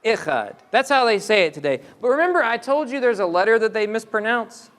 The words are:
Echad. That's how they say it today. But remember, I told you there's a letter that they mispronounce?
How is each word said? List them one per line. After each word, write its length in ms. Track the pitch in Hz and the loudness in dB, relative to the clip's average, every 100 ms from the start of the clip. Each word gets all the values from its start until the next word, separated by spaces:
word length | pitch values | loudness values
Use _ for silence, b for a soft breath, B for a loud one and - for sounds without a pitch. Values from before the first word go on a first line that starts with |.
Echad. 520 | 220 220 - 135 104 - _ | 0 -2 0 -4 -4 -12 _
That's 180 | 220 262 | -2 2
how 160 | 277 | 2
they 140 | 240 214 | 2 0
say 280 | 196 214 170 | 2 2 2
it 80 | |
today. 260 | 151 143 131 B B | 0 -4 -4 B B
But 80 | 240 | -2
remember, 340 | 269 349 359 | 0 2 2
I 140 | 247 233 | 0 -2
told 340 | 240 277 294 | -2 -2 -2
you 100 | 269 | -2
there's 180 | 247 220 | 0 0
a 80 | 185 | 0
letter 320 | 170 196 226 | 2 4 4
that 140 | 220 | 2
they 140 | 220 208 | -2 -2
mispronounce? 840 | 220 220 220 208 240 226 - - | -4 -4 -4 -2 -2 -4 -12 -20